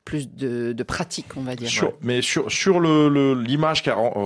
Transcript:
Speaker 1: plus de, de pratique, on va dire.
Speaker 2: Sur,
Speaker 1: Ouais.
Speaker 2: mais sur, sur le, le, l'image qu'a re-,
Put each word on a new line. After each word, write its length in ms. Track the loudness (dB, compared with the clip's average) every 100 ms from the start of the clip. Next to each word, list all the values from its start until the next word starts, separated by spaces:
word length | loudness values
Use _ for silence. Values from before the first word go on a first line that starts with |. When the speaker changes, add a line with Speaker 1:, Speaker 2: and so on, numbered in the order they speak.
| -8
Speaker 1:
plus 240 | -6 -6
de, 380 | -6 -4 -2 -4
de 120 | -4
pratique, 420 | -4 -6 -6 -8 -10 -10
on 60 |
va 120 | -8 -6
dire. 120 | -4
Speaker 2:
Sur, 200 | -2 -2
Speaker 1:
Ouais. 60 | -2
Speaker 2:
mais 200 | -4 -2
sur, 280 | 0 -2 -2
sur 300 | 0 2 4
le, 300 | 4 4 4
le, 240 | 4 4
l'image 500 | 2 0 0 0 0
qu'a 120 | 0 2
re-, 180 | 0 0